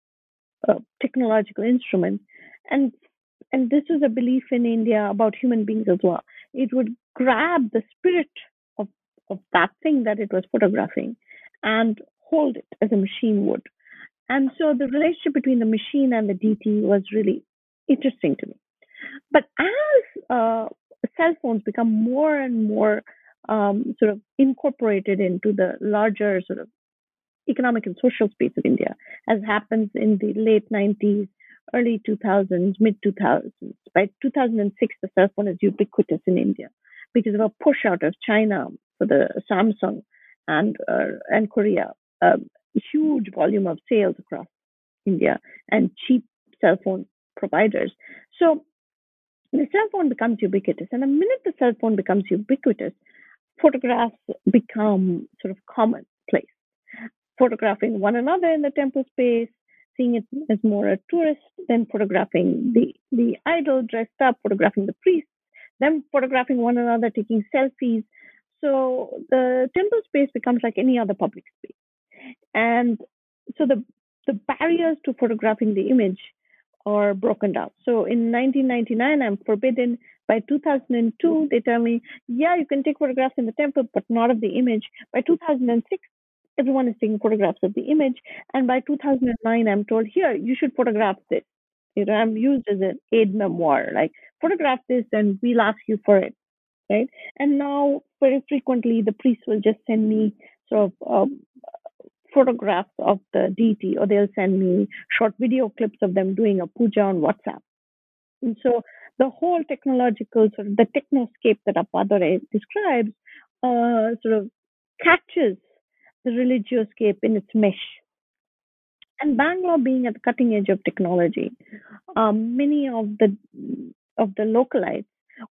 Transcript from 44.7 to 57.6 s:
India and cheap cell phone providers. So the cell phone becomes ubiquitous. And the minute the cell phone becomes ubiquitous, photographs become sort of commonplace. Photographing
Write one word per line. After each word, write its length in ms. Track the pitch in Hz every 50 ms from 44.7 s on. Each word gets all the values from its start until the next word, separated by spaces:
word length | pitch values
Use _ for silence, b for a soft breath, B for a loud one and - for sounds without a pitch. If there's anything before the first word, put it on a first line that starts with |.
| _ _ _ _ _ _ _
India 320 | 196 190 160 - - - B B B B B B _
and 180 | - 214 - 185 - - -
cheap 160 | - 254 247 - _ _ _ _ _ _ _
cell 160 | - 185 170 190 -
phone 240 | 202 190 190 196 - _ _ _ _ _
providers. 560 | - - 196 - 165 214 220 208 - - 196 - B B B B B B _ _
So 260 | - 339 330 311 311 - _ _ _ _ _ _ _ _ _ _ _ _ _ _ _ _ _
the 140 | - 262 294 -
cell 160 | - 403 440 415
phone 180 | - 392 339 285
becomes 280 | 247 - 220 233 226 202
ubiquitous. 480 | - 180 196 202 196 - - - - -
And 100 | - 247
the 60 | 269
minute 340 | 277 277 294 359 440 523 508 -
the 100 | 392 311
cell 140 | - 262 247 220 -
phone 140 | - 226 220
becomes 300 | 196 190 - 190 202 190 202
ubiquitous, 640 | 185 190 208 - 269 269 - 262 208 - - - - _ b b b b b b b b _ _ _ -
photographs 540 | - 302 269 254 254 247 247 240 240 233 - _ _ - - - _ -
become 760 | 196 240 - - - 220 208 214 202 190 190 185 175 170 - - _ -
sort 120 | - 190
of 60 | 190 - _ -
commonplace. 760 | - - 220 220 - - - _ _ _ _ - - 214 - _ _ _ _ _ _ _ B B B 233 226 226 - _ _ _ _
Photographing 640 | - 262 240 226 214